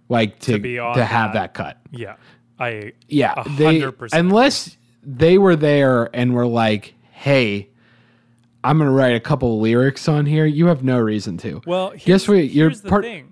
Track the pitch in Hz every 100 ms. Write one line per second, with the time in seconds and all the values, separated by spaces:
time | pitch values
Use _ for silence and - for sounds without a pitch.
0 | _ 120 110 - - 107 120 120 120 123
1 | 110 117 110 107 92 - 78 - _ 120
2 | 104 110 _ _ _ _ 123 107 104 -
3 | _ 147 123 - 120 139 156 160 135 -
4 | 117 160 175 208 277 - - - _ _
5 | 143 123 160 185 196 160 151 143 135 123
6 | 117 123 123 123 120 117 110 104 - _
7 | _ - 139 139 113 101 101 _ _ _
8 | _ _ _ _ _ _ - 156 143 135
9 | 127 117 - 143 123 110 110 120 135 135
10 | - 147 147 156 156 147 170 151 131 127
11 | 110 107 104 85 113 78 165 180 190 151
12 | - 190 196 202 139 143 160 - 190 202
13 | 226 190 131